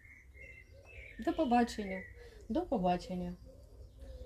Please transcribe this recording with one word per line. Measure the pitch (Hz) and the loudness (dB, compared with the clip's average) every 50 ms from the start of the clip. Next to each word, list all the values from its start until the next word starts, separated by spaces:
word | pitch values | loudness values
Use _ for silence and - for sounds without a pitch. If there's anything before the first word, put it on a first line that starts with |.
| - - - - - - - - - - - - - - - - - - - - - - - - 226 | -20 -20 -20 -20 -20 -20 -18 -16 -16 -16 -16 -18 -20 -20 -20 -20 -20 -18 -16 -16 -16 -14 -10 -2 -2
До | 339 - | 0 2
побачення. | - 320 247 240 240 240 233 - - 208 190 190 190 190 - - - - - - - - - | 4 4 6 8 6 6 6 2 -4 -4 -4 -4 -6 -8 -10 -14 -16 -16 -16 -16 -16 -6 0
До | 220 302 | 0 0
побачення. | 359 - 277 208 180 180 180 175 - - 185 180 175 180 180 - - - - - - - - - - - - - - - - - - | 2 2 2 4 4 4 4 4 2 -4 -4 -4 -4 -4 -6 -8 -14 -18 -18 -18 -20 -18 -18 -16 -16 -16 -16 -16 -14 -12 -12 -12 -12